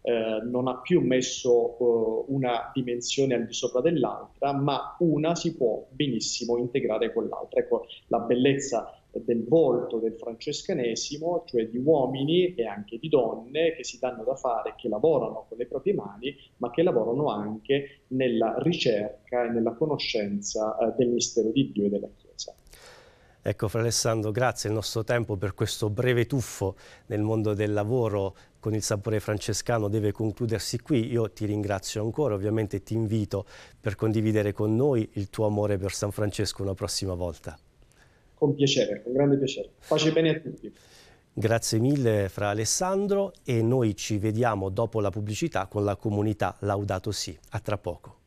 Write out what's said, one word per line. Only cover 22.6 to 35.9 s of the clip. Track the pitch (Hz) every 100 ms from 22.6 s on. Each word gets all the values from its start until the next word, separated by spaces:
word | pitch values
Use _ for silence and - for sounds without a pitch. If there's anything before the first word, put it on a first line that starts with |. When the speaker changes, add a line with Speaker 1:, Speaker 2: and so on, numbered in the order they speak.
| - - - - - - - _
Speaker 2:
Ecco, | 104 104 104
Fra | 117
Alessandro, | 117 110 123 113 107
grazie. | 107 127 - 110
Il | 107
nostro | - 113 110
tempo | 120 110 101
per | 101
questo | - 107 - 107
breve | 101 123 120 120
tuffo | 139 - - 98 - - - _
nel | 104
mondo | 107 110 107
del | 104 104
lavoro | 104 104 127 113 101 98 - - _
con | 110
il | 107
sapore | - 107 110 107
francescano | - 104 - 104 - 120 104
deve | 110 104
concludersi | - 110 101 120 110 - 120
qui. | - 139 113
Io | 117 110
ti | - 107
ringrazio | 104 101 98 - 107
ancora, | 110 110 143
ovviamente | 101 104 110 104 101
ti | -
invito | 110 110 110 104 98 - - - -
per | 110 98
condividere | 110 107 107 107 104
con | 98 107 110
noi | 147 123 104
il | - 98
tuo | - 107
amore | 104 104 98
per | 95